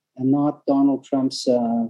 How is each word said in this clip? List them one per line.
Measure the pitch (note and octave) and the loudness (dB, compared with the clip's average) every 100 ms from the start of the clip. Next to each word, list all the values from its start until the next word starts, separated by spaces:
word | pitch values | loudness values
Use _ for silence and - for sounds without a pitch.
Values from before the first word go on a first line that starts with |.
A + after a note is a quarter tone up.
| _ - | _ -4
and | C3 | 0
not | C#3+ D3 D3 - | 2 0 -2 -2
Donald | C#3 C#3 C3 | 2 2 0
Trump's, | - C3+ C3 - - | -2 -2 -2 -2 0
uh, | B2 A#2 A#2 A#2 | 0 0 -2 -4